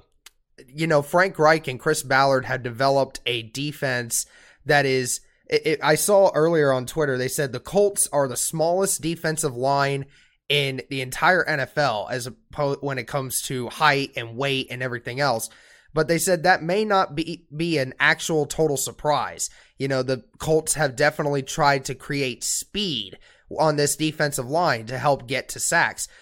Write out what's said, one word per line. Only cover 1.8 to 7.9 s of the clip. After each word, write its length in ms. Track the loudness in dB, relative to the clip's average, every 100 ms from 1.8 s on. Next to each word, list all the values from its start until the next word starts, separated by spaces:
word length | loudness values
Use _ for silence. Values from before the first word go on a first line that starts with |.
Chris 240 | -2 -2
Ballard 400 | 2 4 4 2
had 180 | 0 -4
developed 560 | -4 0 2 2 0 -4 -4
a 160 | -4
defense 800 | -6 -8 -8 -4 -4 -4 -4 -6 -6 _ -20 _ 0
that 200 | 2 4
is, 340 | 2 0 -4 _ _ -2
it, 180 | 0 2
it, 140 | 0
I 140 | 2 2
saw 340 | 4 6 6
earlier 400 | 4 2 4 4
on 140 | 2 -2
Twitter, 320 | -2 0 0
they 100 | -2
said 240 | -2 -4
the 60 | -4
Colts 500 | -2 2 2